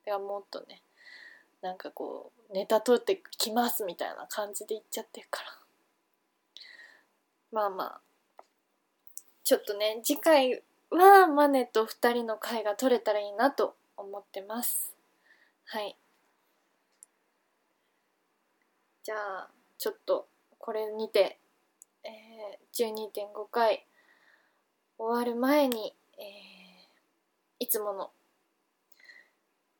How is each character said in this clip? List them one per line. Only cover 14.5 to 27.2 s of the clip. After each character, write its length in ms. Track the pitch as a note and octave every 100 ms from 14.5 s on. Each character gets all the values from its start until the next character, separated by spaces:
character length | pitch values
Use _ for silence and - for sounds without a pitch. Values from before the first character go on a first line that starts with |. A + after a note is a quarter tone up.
| A3+
す。 320 | A#3+ - - - _ _ _ _ _ _ -
は 160 | A3
い。 140 | G3+ - _ _ _ _ _ _ _ _ _ _ - _ _ _ _ _ _ _ _ _ _ _ _ _ _ _ _ _ _ _
じ 100 | -
ゃ 40 | G#3+
あ、 340 | G#3 F#3 - _ _ _
ち 80 | A4
ょ 40 |
っ 20 | G#4
と 240 | - F#3 - _ _ _
こ 160 | -
れ 180 | G#3+ G#3+
に 160 | G#3+ A3
て、 300 | G#3+ F#3 - _ _ _ _ - _
え 40 | A3
ー、 40 | A3 A3 A3+ G#3 G#3+ _
十 200 | - A3+
二 180 | G#3+ G#3+
点 240 | - G3+
五 140 | G#3 G#3
回 400 | A#3+ A3+ - - _ _ _ _ _ _ _ _ _ _ _
終 200 | A3+ A#3+
わ 60 |
る 160 | A#3+ A#3
前 280 | B3+ D4 C4+
に、 260 | A#3 G#3 - _ -
え 20 |
ー、 20 | G3+ G3+ G3 F#3+ F#3 F#3 _ _ _ _